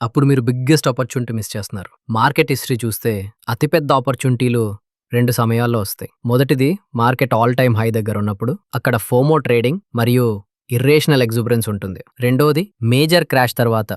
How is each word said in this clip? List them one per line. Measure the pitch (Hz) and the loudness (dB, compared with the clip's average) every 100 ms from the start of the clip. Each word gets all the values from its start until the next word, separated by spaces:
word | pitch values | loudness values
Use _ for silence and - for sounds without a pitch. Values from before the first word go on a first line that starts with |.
అప్పుడు | - 151 139 | -4 0 2
మీరు | 131 | 2
బిగ్గెస్ట్ | 117 127 127 156 139 | 0 -2 2 2 2
ఆపర్చునిటీ | 123 127 127 117 | -4 -4 -6 -6
మిస్ | 113 - | -6 -8
చేస్తున్నారు. | 107 - 98 90 - - | -10 -10 -12 -14 -18 -6
మార్కెట్ | 110 113 - 147 | 2 2 2 0
హిస్టరీ | 135 - 120 | 0 -2 -4
చూస్తే | 117 - 117 101 101 - - | -2 -4 -4 -4 -8 -12 -8
అతిపెద్ద | 117 151 170 143 | -2 0 0 2
ఆపర్చునిటీలు | 135 131 127 131 120 123 120 107 98 _ _ _ | 0 0 -2 0 0 0 0 -2 -6 _ _ _
రెండు | 120 123 | 0 0
సమయాల్లో | 120 113 117 120 117 | 0 0 0 0 -2
వస్తాయి. | 98 - - _ | -4 -8 -14 _
మొదటిది | 120 123 135 135 135 196 _ | -2 0 2 2 0 -2 _
మార్కెట్ | 120 117 127 131 | -2 0 0 0
all | 110 120 | 2 2
time | 123 127 110 | 2 2 2
high | 113 | 0
దగ్గర | 110 107 104 | -2 -4 -4
ఉన్నప్పుడు, | 104 101 117 196 _ | -4 -4 -6 -6 _
అక్కడ | 120 143 117 | -4 -2 -2
fomo | - 123 143 156 | 0 2 2 2
ట్రేడింగ్ | 123 120 123 185 - | 2 0 2 -2 -6
మరియు | - 113 123 120 104 - _ _ | -2 2 2 0 -2 -10 _ _
ఇర్రేషనల్ | 120 131 151 160 139 | 0 2 4 4 2
ఎగ్జుబరెన్స్ | 117 117 113 117 110 | 2 0 0 -2 -2
ఉంటుంది. | 101 98 90 - - | -6 -8 -12 -16 -4
రెండోది | 123 131 151 147 202 _ 113 | 0 2 2 0 -4 _ 0
మేజర్ | 127 156 175 156 | 2 4 2 2
క్రాష్ | 131 127 - | 2 2 2
తర్వాత | 117 113 107 | 0 0 -2